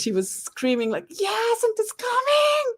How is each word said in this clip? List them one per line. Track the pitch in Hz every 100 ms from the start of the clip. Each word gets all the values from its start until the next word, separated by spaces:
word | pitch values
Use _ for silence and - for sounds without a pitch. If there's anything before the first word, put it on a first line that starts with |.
she | -
was | 190 190
screaming | - - - 254 247 226
like, | 220 349
Yeah, | 349 392 427 466 466
Santa's | 480 440 440
coming! | - 494 494 523 587 587 587 554